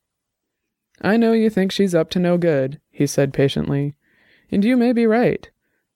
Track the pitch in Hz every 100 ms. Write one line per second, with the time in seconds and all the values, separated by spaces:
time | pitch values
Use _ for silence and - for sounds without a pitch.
0 | _ _ _ _ _ _ _ _ _ -
1 | - 226 226 226 220 202 190 - 196 170
2 | 160 185 175 175 170 143 135 147 _ -
3 | 143 - 139 143 139 - 73 143 143 -
4 | _ _ _ _ - 196 208 254 233 233
5 | 226 226 208 - - _ _ _ _